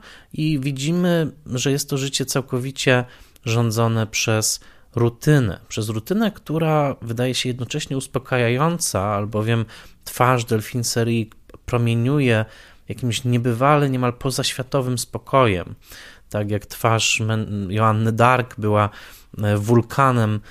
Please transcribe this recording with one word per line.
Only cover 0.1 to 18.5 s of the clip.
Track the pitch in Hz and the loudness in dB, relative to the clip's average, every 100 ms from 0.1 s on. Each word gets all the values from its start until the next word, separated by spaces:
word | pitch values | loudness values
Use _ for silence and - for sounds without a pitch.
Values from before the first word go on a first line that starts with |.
| - - | -20 -14
i | - 156 147 | -4 -2 -2
widzimy, | 139 131 143 175 180 170 156 - - | -2 -4 -2 0 2 2 0 -6 -8
że | 127 143 | -4 0
jest | 143 - | -2 -2
to | 135 | -4
życie | 135 - 127 | -4 -4 -2
całkowicie | 139 123 127 135 135 139 123 123 - - - 117 | -4 -4 -6 -6 -4 2 2 0 -10 -20 -10 -2
rządzone | 117 117 110 113 113 110 | 2 2 2 2 0 -2
przez | - - 110 107 - - - _ 117 | -2 0 0 0 -4 -10 -20 _ 0
rutynę. | 120 113 151 147 110 - - | 0 2 4 4 2 -4 -8
Przez | - 107 | -6 -4
rutynę, | 110 - 196 220 | -6 -4 0 0
która | - - 156 160 151 139 120 | -4 -6 -2 2 2 0 -4
wydaje | 117 113 127 123 | -6 -2 0 0
się | 127 | -4
jednocześnie | 123 117 151 - 135 | -4 -6 -6 -6 -6
uspokajająca, | - - - 127 117 123 165 170 - 98 | -6 -8 -2 0 2 2 2 0 -2 -2
albowiem | 101 101 104 107 110 117 110 - - - | 0 -2 -2 -2 0 0 -2 -8 -20 -20
twarz | - - 123 127 117 | -12 0 2 2 0
Delphine | 110 - 123 | -2 -2 -4
Seyrig | 117 120 117 117 104 - - - - | -2 -2 0 0 -2 -10 -20 -16 -4
promieniuje | 120 117 117 123 147 131 110 110 - - - - | 0 2 2 2 2 4 2 0 -8 -20 -20 -14
jakimś | - 123 107 | -6 -4 -2
niebywale, | 123 120 123 113 139 147 143 | 0 0 2 2 4 4 2
niemal | 127 123 | 0 -2
pozaświatowym | 120 135 127 131 - 127 143 127 123 | -2 -4 -2 -4 -4 -4 -2 -2 -4
spokojem. | - 110 - 135 120 90 - - - - - - - | -6 -10 -2 2 4 2 -4 -14 -18 -20 -20 -20 -8
Tak | 104 101 | -6 -4
jak | 104 - | -4 -6
twarz | - 113 113 - - | -2 0 2 2 0
Men-, | 110 110 110 104 95 | -2 -2 -2 -6 -4
Joanny | 107 110 107 113 | 2 2 4 2
Dark | 110 120 127 120 | 4 4 4 0